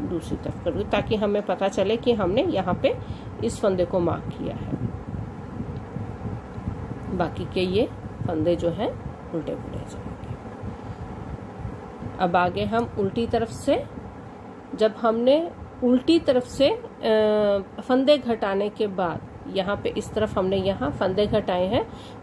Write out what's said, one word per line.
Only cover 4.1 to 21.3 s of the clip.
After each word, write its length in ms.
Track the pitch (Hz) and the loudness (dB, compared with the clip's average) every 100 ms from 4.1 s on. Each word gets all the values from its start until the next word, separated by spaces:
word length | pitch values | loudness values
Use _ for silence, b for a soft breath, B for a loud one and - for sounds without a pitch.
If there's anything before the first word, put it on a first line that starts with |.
| - | 0
किया 320 | - - - - | -4 -6 -6 -6
है। 200 | - - - - - - - - - - - - - - - - - - - - - - - - - 180 | -4 -2 -4 -6 -8 -8 -8 -10 -10 -8 -8 -8 -8 -8 -8 -8 -8 -8 -10 -8 -8 -6 -8 -8 -4 -2
बाकी 280 | 165 - 175 | -2 -2 -4
के 160 | 196 | 0
ये 280 | 185 190 269 - - - - | 2 2 0 -2 -10 -6 -2
फंदे 280 | 160 156 170 | 0 2 2
जो 140 | 170 | 2
हैं 200 | 165 247 - - - - | 0 -2 -4 -10 -12 -8
उल्टे 240 | 165 147 - | -6 -6 -6
बुने 220 | - - | -6 -8
जाएंगे। 580 | - - - - - - - - - - - - - - - - - - - - - - - - | -10 -10 -10 -10 -10 -10 -10 -10 -10 -10 -10 -10 -10 -10 -10 -10 -10 -10 -10 -10 -12 -10 -10 -2
अब 160 | 185 175 | 2 4
आगे 300 | 180 185 208 | 2 0 0
हम 240 | 226 233 - | 0 0 0
उल्टी 280 | 196 233 233 | 0 0 0
तरफ 200 | 233 226 | 0 -2
से, 380 | - - 349 - - - - - - - - - - | -4 0 0 0 -10 -12 -14 -14 -14 -16 -16 -8 2
जब 180 | 214 214 | 2 2
हमने 540 | 233 226 247 294 339 - - - | 0 4 6 4 4 -6 -14 0
उल्टी 360 | 247 254 - 330 | 4 4 6 2
तरफ 240 | 311 247 | 6 2
से, 260 | 247 - 277 | 2 4 4
अ, 120 | 453 - - - 220 214 214 208 202 190 - | 4 -4 -4 2 6 6 6 4 4 0 -8
फंदे 360 | - 262 269 294 | 2 4 8 6
घटाने 520 | 233 226 208 196 202 | 6 0 2 2 0
के 180 | 202 214 | 0 -2
बाद 340 | 185 180 156 - - - | 2 0 0 -8 -14 -6
यहाँ 280 | 190 185 208 | -2 0 0
पे 120 | - | -2
इस 240 | - 208 | -4 -2
तरफ 240 | - 214 214 | 0 0 2
हमने 200 | 190 196 | 2 2
यहाँ 340 | 190 190 254 | 2 0 0
फंदे 360 | - 190 190 | 0 0 2
घटाए 380 | 208 | 2